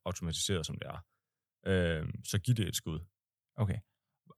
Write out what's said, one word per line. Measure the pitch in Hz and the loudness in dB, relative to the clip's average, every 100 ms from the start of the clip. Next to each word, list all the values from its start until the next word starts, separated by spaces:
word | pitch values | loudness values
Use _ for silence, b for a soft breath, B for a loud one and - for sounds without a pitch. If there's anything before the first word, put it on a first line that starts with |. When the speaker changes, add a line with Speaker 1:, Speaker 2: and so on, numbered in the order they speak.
Speaker 1:
automatiseret, | 90 92 85 78 - 92 73 | -6 -4 -2 -2 0 0 -2
som | - | -6
det | 71 | -8
er. | - - _ _ _ _ _ 95 | -12 -14 _ _ _ _ _ 2
Øh, | 92 85 80 80 - | 4 4 2 -2 -6
så | - 107 | -2 0
giv | - | 4
det | 113 90 | 2 2
et | - | -2
skud. | 87 78 90 _ _ _ _ - | -2 -6 -6 _ _ _ _ -2
Speaker 2:
Okay. | 101 107 - _ _ _ - | 0 -2 -6 _ _ _ -20